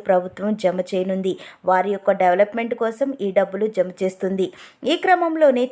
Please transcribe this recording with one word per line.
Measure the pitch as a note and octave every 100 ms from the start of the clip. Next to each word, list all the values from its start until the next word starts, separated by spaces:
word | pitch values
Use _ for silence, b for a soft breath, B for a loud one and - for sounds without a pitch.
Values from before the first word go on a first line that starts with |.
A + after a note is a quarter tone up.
| G3+
ప్రభుత్వం | F#3 F3+ - G3+ G#3+
జమ | F#3 F#3 F3+
చేయనుంది. | F#3+ F#3 F#3+ F#3+ F3 B B F3+
వారి | F#3 F#3+
యొక్క | G3 - F#3+
డెవలప్‌మెంట్ | F#3 F3+ G#3 A3+ A#3 A3+
కోసం | A3+ A3+ C#4 C4+ G3
ఈ | F#3+
డబ్బులు | F#3+ F#3+ G#3+ G#3+
జమ | F3+ F3+
చేస్తుంది. | F#3+ F#3 F#3 F#3+ F3+ - B B A#3
ఈ | E4
క్రమంలోనే | F#4+ F4+ E4+ D#4+ D4+ B3 B3